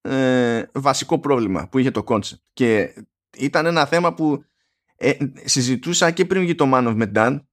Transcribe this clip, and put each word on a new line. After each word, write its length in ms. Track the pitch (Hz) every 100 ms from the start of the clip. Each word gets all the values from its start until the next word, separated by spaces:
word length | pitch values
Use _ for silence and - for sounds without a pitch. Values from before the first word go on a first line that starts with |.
ε, 600 | - 135 131 127 120 117 -
βασικό 460 | 139 139 131 - 165
πρόβλημα 480 | 147 131 107 90 -
που 80 | 131
είχε 140 | 127
το 120 | 113 -
concept. 300 | 113 - - _
Και 400 | - 123 107 90 - - _ _ -
ήταν 280 | 135 165 165
ένα 200 | 165 143
θέμα 280 | 165 175
που, 300 | 165 156 139 _ _ _ _ _ _
ε, 160 | - - 135 -
συζητούσα 680 | - 135 123 127 160 175 170
και 140 | 170 180
πριν 160 | 190
βγει 140 | 175 170
το 160 | 139
Man 140 | 131 120
of 160 | 110
Medan 360 | 110 104 117 143 _